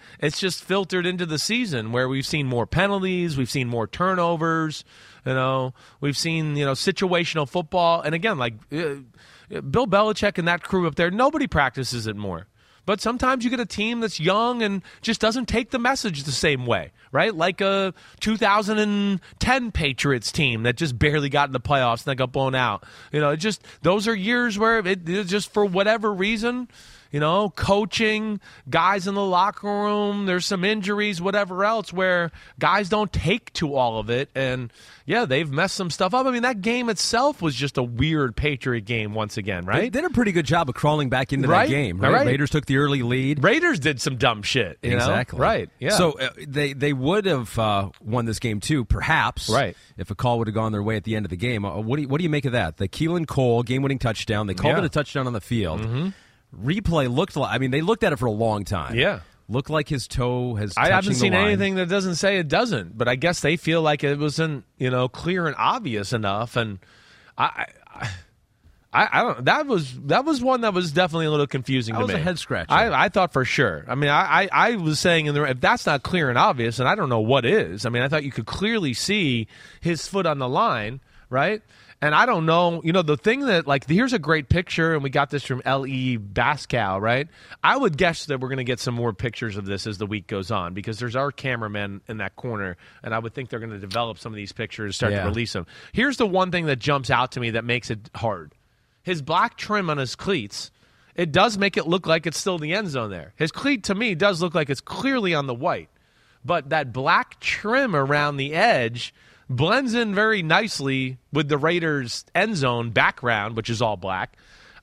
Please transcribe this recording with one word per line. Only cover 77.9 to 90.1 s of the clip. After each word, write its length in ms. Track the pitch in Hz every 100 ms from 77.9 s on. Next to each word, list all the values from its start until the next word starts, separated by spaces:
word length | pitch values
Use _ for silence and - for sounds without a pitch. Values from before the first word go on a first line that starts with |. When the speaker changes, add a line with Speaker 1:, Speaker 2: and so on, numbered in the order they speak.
| 120
Speaker 1:
I 40 | 135
thought 160 | 156
you 80 | 139
could 140 | 123 110
clearly 480 | - 202 226 156
see 540 | 117 - 208 160 120 110 - - -
his 260 | 170 170 -
foot 180 | 196 170
on 140 | 143
the 100 | 127
line, 520 | 147 226 127 104 135 - - -
right? 320 | 127 160 214 - - - -
And 140 | 151
I 140 | 151 240
don't 180 | 202 160
know, 340 | 165 175 170
you 100 | 160
know, 80 | 185
the 160 | 156 147
thing 300 | 214 262 277
that, 180 | 175 143
like, 240 | 139 123
here's 240 | 170 254
a 60 | 233
great 300 | 147 160 135
picture, 440 | 175 180 - 165
and 80 | 156
we 80 | 139
got 220 | 139 139
this 120 | 143
from 200 | - 127 127
L 200 | 135 135
E 280 | 131 127 120
Bascal, 840 | 101 98 120 147 - 123 101 95
right? 260 | 107 127 156 - - -
I 120 | 165 247
would 220 | 247 143
guess 300 | 175 160 -
that 120 | 135
we're 100 | 127
gonna 140 | 135
get 160 | 127 123
some 140 | -
more 200 | 120 120
pictures 440 | 104 120 - 117 98
of 80 | 98
this 220 | 98 113
as 100 | 95
the 80 |
week 220 | 107